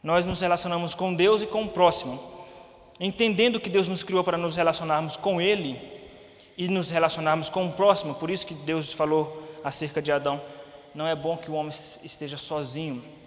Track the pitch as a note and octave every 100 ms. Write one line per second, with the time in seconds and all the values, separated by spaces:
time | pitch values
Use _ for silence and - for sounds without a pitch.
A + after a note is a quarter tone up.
0 | D3+ F3 F3+ F3+ F3+ F3 F3+ E3+ E3+ -
1 | F#3 F3 F#3 G#3+ G#3+ G#3+ G#3+ - F3+ D#3+
2 | C3 B2+ - - - - - - - -
3 | F#3 F#3+ A3+ G3 A#3 A3+ - F#3+ F3+ F3+
4 | - F3+ F3+ E3+ E3+ D#3+ E3 D#3+ E3 D#3
5 | D#3+ - G3 F3+ F3+ G#3 D3+ A#2+ - -
6 | - - - - - - F3+ F#3+ D#3 E3
7 | E3 E3 D#3 D#3+ D#3 F#3+ F3+ D3+ G3+ G3
8 | D#3 C#3 D#3+ F#3 - D#3 D3 D#3+ D3+ -
9 | D3+ D#3 D3+ - - - C#3 - D3 D#3
10 | D3 C#3+ C#3 C#3+ - - - - - D3+
11 | D#3 D#3+ D#3 E3 D#3 D#3 D3+ D3 - -
12 | D#3+ - D3 C#3+ - D#3 C#3 C3+ D#3+ B2+
13 | A#2+ -